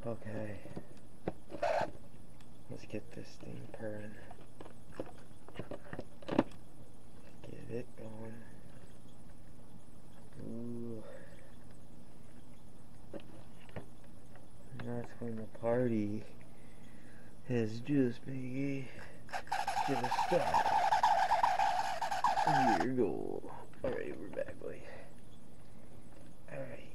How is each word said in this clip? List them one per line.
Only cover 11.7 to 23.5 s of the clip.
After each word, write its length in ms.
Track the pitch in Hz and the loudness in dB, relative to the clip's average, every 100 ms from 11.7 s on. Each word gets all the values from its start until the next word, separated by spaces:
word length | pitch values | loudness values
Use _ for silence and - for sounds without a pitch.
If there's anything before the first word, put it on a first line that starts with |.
| - - - - - - - - - - - - - - - - - - - - - - - - - - - - - - 123 | -2 -2 -2 -2 -2 -2 -2 -2 -2 -2 -2 -2 -2 -2 -2 -2 -2 -2 -2 -2 -2 -2 -2 -2 -4 -4 -2 -2 -2 -2 -2
And 100 | 120 | 0
that's 240 | 120 117 - | 0 0 -2
when 160 | 120 | 0
the 140 | 113 110 - | 0 -2 0
party 640 | 117 120 127 113 104 107 - - - - - - - - - - - - - | 4 6 6 4 4 0 -2 -2 -2 -2 -2 -2 -2 -2 -2 -2 -2 -2 2
has 320 | 123 110 113 | 4 4 2
just 440 | 127 143 127 113 | 2 6 6 4
begun. 600 | - 135 127 131 139 139 127 - - - - - - - - - - | -2 -2 -2 0 0 0 -2 -4 -2 -2 -2 -2 0 0 0 2 2
Get 160 | 135 | 2
a 60 | - - - | 2 2 4
start. 380 | - - - - - 762 906 - - - - - - 807 - - - - - - - - | 4 6 4 6 6 6 6 6 6 6 6 4 4 4 4 0 0 0 2 2 4 4
Here 420 | - 127 113 123 | 6 6 6 4
we 40 | 131 | 4
go. 140 | 101 60 50 50 - | 2 2 -2 -2 -2